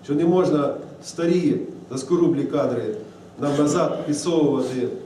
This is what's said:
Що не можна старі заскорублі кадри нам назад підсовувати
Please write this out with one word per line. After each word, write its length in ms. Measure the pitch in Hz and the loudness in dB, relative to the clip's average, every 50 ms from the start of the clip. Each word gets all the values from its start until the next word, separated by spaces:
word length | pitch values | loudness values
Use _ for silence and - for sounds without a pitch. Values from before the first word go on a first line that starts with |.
| - | -4
Що 120 | - 147 | -2 0
не 100 | 156 170 | 2 2
можна 480 | 170 180 185 180 - 151 147 143 131 - - - - - - - | 4 4 4 4 4 2 2 0 -2 -4 -6 -12 -14 -18 -16 -16
старі 560 | - - 170 165 175 180 180 165 143 123 - - - - - - - | -12 -6 -2 0 2 2 2 2 2 0 0 -4 -8 -12 -14 -14 -10
заскорублі 520 | 123 135 - - 175 170 170 147 135 139 127 | -8 -8 -2 0 2 4 4 4 2 2 -2
кадри 400 | - 147 143 131 - 123 110 107 107 104 - - - - - - - - - | -2 0 0 0 0 0 -2 -4 -4 -6 -8 -10 -14 -18 -20 -20 -20 -10 -4
нам 160 | 143 143 139 | -2 0 2
назад 480 | 147 147 147 160 175 156 143 - - 127 | 2 2 2 4 2 2 0 0 -4 -2
підсовувати 800 | 151 147 - - 175 165 160 147 139 135 131 123 123 127 127 120 - - - - | -4 -4 -2 0 0 2 4 4 4 2 2 0 -2 -2 -2 -2 -4 -4 -8 -12